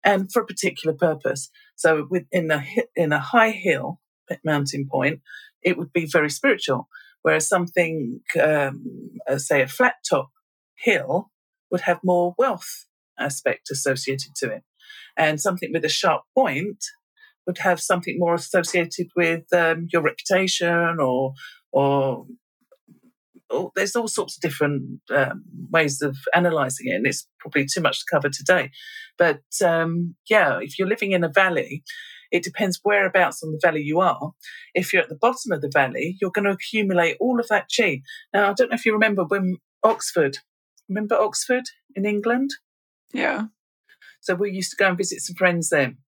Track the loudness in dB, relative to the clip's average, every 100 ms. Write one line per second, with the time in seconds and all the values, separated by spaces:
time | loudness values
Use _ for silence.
0 | 4 2 2 -2 -2 -4 -4 -2 -4 0
1 | 0 0 -4 -4 -8 _ _ 0 2 2
2 | 0 -4 -2 -2 0 -2 -2 -4 -4 -2
3 | 0 0 2 4 4 2 -2 -2 -4 -10
4 | _ _ _ -6 -2 0 -2 -4 -4 -2
5 | -2 -4 _ -20 -20 _ -2 -2 -2 -4
6 | 0 0 0 0 0 0 0 -4 -4 -18
7 | -20 _ 0 2 2 0 0 0 0 -2
8 | -6 -8 _ 2 2 4 0 -4 -12 -14
9 | -16 -12 -4 -4 2 2 2 2 0 0
10 | -2 -2 -2 _ _ _ _ _ 0 2
11 | 0 -2 -4 _ _ _ _ -2 0 0
12 | 2 2 2 2 0 0 -8 -16 -18 _
13 | _ -6 -6 -2 -2 -2 -6 -4 -2 -2
14 | -2 -6 -6 -6 -6 -6 _ _ -20 -20
15 | -12 0 0 2 -2 -2 -4 -2 -2 0
16 | 2 0 0 2 2 0 -4 -8 -12 -14
17 | _ _ -20 _ -8 -2 0 0 0 -2
18 | -2 -2 0 0 0 0 0 -2 -2 -4
19 | -4 0 0 0 0 2 4 0 0 0
20 | 0 -2 0 2 2 0 0 2 0 2
21 | 0 2 -2 -6 -18 -20 _ 2 4 4
22 | 2 -2 -8 -20 _ _ _ _ _ _
23 | _ _ _ -20 _ -4 -2 -2 -2 -2
24 | -2 -4 -4 -4 -6 0 0 0 -6 -12
25 | _ 0 0 -2 -14 -16 -2 0 0 0
26 | -4 -4 0 2 4 2 -2 -4 -4 -2
27 | -2 -2 -10 _ -4 -2 -2 0 0 -2
28 | -2 0 0 -4 2 2 0 -10 -20 -18
29 | -20 _ 2 2 _ 0 2 2 0 -2
30 | -4 -8 0 2 4 0 -6 -4 -4 -2
31 | -2 0 2 2 2 0 -4 -10 -12 -18
32 | -18 -20 -4 -2 -2 -2 -2 0 0 2
33 | 2 2 2 0 -8 0 0 0 0 2
34 | 2 0 -6 -12 -20 -20 -6 -4 0 0
35 | 0 2 0 2 -4 -4 0 2 2 0
36 | -6 -2 -2 0 0 -2 -4 -2 2 2
37 | 2 2 0 0 2 0 0 0 0 0
38 | -8 -20 -4 2 2 4 0 2 0 2
39 | 2 2 0 0 0 -4 _ _ 2 2
40 | -2 2 2 0 _ _ _ _ _ -4
41 | 0 2 2 0 -2 -2 -2 -18 _ -4
42 | -2 0 0 0 0 -6 _ _ _ _
43 | _ -4 -2 -2 -6 _ _ _ _ _
44 | -20 _ -4 0 0 -2 -6 2 2 2
45 | -2 -4 -10 2 2 2 2 2 2 -4